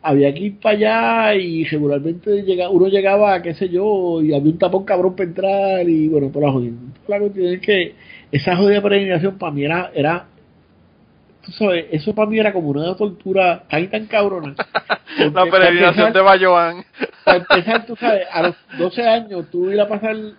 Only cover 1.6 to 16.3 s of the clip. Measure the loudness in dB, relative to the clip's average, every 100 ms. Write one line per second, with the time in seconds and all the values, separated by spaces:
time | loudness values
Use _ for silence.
1.6 | -4 -2 -2 -2 -4 -6 -2 -2 0 -2
2.6 | 0 2 4 2 2 4 2 2 -2 -6
3.6 | -4 -2 0 0 0 0 2 2 0 2
4.6 | 0 0 -2 0 0 -2 -6 -4 -2 0
5.6 | 0 0 0 0 2 0 -2 -2 0 0
6.6 | -4 -8 -16 -18 -8 -4 -4 -2 -4 -4
7.6 | 0 0 -2 -8 -20 -20 _ -4 -2 2
8.6 | 4 4 2 0 0 -2 -2 -4 -8 -4
9.6 | -4 -4 -4 -2 -2 -2 -8 _ _ _
10.6 | _ _ _ _ _ _ _ _ -20 -4
11.6 | -2 -2 -4 -6 -4 -2 -2 0 0 -2
12.6 | -4 -4 -4 -4 -6 -6 -4 0 0 0
13.6 | -4 -4 -4 -8 -4 0 0 -4 -10 -10
14.6 | -6 -6 -4 -6 -6 -2 0 2 4 6
15.6 | 6 6 4 4 2 4 6